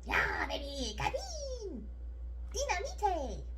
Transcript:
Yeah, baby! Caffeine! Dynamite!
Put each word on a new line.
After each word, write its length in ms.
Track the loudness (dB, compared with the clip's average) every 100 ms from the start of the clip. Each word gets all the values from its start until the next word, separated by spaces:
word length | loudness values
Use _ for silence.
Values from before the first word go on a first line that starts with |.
| 2
Yeah, 380 | 4 4 2 0
baby! 480 | 0 -2 -2 -2 0
Caffeine! 880 | 0 0 -2 -4 -4 -4 -4 -4 -6 -6 -6 -6 -6 -6 -4
Dynamite! 920 | 0 2 2 0 4 4 4 2 -2 -4